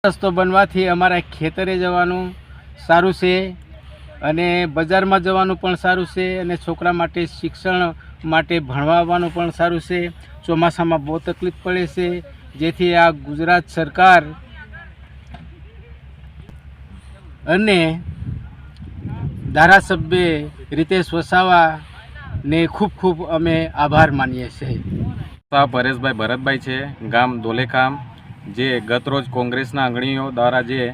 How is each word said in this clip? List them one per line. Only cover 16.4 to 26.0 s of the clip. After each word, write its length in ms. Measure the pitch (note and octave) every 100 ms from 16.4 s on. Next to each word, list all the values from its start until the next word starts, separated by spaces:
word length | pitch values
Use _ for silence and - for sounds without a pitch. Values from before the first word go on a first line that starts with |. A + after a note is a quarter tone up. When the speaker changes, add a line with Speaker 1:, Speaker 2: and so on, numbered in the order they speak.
| - - - - - - - - - - C3
Speaker 1:
અને 340 | F3+ G#3+ F#3 D#3+ E3 - - - - - - - - - - - - - - -
ધારાસભ્ય 960 | D3 E3 G3 - F3+ D#3+ F3+ F3 D3+ D3 D3 C3
રીતેશ 400 | C#3+ D#3 F#3+ E3+
વસાવાને 1500 | E3 D3+ F3+ F#3 F3 E3 D#3 D#3 - - - - - C#3+ D#3+ E3
ખૂબ 240 | - G3+ -
ખૂબ 220 | F#3 E3 D#3
અમે 260 | D#3+ E3 D#3+ D#3+
આભાર 360 | C#3+ D3 D3+ D#3
માનીએ 360 | C#3 C3 B2+ B2
છીએ. 300 | - C3 A#2+ - - - - - -
Speaker 2:
વસાવા 300 | _ C#3+ C#3
પરેશભાઈ 460 | B2+ C3 B2+